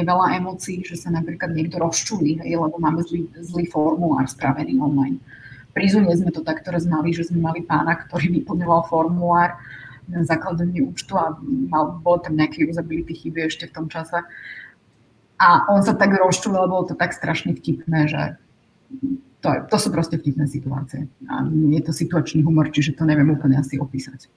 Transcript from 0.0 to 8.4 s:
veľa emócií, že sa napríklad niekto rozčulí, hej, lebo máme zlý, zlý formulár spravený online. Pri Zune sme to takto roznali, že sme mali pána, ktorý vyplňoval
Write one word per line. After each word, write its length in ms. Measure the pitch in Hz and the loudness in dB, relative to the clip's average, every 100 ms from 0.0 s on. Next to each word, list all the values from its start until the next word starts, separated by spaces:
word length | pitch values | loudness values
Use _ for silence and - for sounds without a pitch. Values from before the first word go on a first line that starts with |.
| 175 | 0
veľa 320 | 180 180 180 | 2 2 0
emócií, 400 | 180 185 - 180 180 | -4 -8 -8 -8 -8
že 80 | 170 | -10
sa 160 | 175 | -4
napríklad 400 | 165 165 165 175 | -4 -4 -6 -4
niekto 240 | 156 160 175 | -2 -4 -2
rozčulí, 640 | 160 - - 208 147 160 | -2 -2 -4 -2 0 -2
hej, 160 | 165 165 | -2 -2
lebo 240 | 156 170 | -2 0
máme 240 | 165 165 | 0 0
zlý, 240 | 170 170 165 - | -2 -4 -6 -10
zlý 240 | 170 175 170 | -8 -4 -4
formulár 640 | 156 156 160 170 135 131 | 0 0 2 0 0 -2
spravený 480 | - 139 143 151 131 | -2 -2 -2 0 0
online. 400 | 143 139 135 - - - - - - - | 2 2 0 -2 -10 -20 -20 -20 -10 0
Pri 160 | 196 | 2
Zune 240 | 214 180 170 | 4 4 4
sme 160 | 175 | 2
to 80 | 160 | -2
takto 320 | 160 151 - | -4 -6 -4
roznali, 400 | 170 170 156 165 | -2 0 0 0
že 160 | 170 170 | 0 0
sme 160 | 170 | 0
mali 240 | 165 165 - | 0 -2 -2
pána, 320 | 156 165 170 | -2 0 -2
ktorý 320 | - 170 151 | -2 -2 0
vyplňoval 560 | 175 | 0